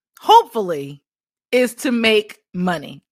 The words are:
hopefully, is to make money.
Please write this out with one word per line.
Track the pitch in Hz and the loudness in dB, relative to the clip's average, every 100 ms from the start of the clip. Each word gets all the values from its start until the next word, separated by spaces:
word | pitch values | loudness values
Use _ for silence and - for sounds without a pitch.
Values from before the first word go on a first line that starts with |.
| _ _ | _ _
hopefully, | - 453 - 233 185 151 139 143 _ _ _ _ _ | 4 4 4 -2 -6 -6 -8 -14 _ _ _ _ _
is | 247 247 - | 0 0 -2
to | 285 | -4
make | 233 226 214 214 - _ | 0 2 2 0 -8 _
money. | 180 180 165 139 143 _ | -6 -4 -4 -8 -20 _